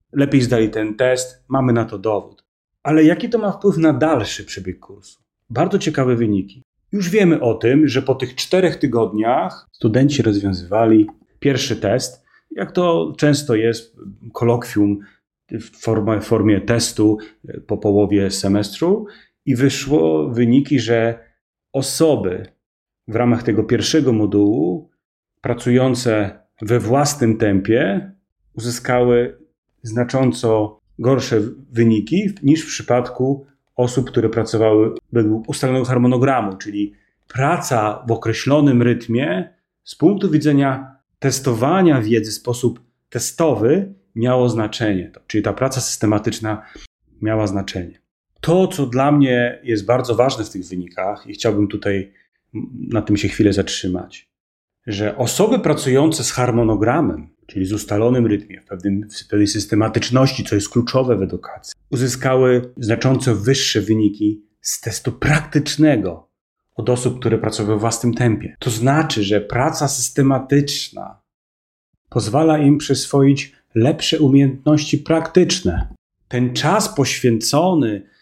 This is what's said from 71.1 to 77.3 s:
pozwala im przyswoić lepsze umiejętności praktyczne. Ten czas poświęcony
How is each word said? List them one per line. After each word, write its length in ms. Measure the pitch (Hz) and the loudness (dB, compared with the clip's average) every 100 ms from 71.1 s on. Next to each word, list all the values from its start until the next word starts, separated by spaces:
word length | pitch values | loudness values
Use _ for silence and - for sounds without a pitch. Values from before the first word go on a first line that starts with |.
| - _ _ _ _ _ _ _ _ _ | -18 _ _ _ _ _ _ _ _ _
pozwala 480 | 120 104 139 160 151 | -4 0 2 2 4
im 200 | 143 147 | 4 4
przyswoić 760 | - 131 - 143 139 139 - _ _ | 2 -4 0 2 4 2 -2 _ _
lepsze 440 | 113 127 160 - 156 | 0 0 0 -2 2
umiejętności 800 | 135 139 139 127 151 151 - - | 4 6 4 0 0 0 0 -2
praktyczne. 960 | - 160 - 185 175 - 92 82 - - _ _ - | 0 -2 2 2 2 0 -2 -2 -4 -8 _ _ -6
Ten 260 | 123 123 | -2 -2
czas 400 | 123 147 202 202 | 0 0 0 0
poświęcony 1080 | - 123 - 123 | 0 -2 0 0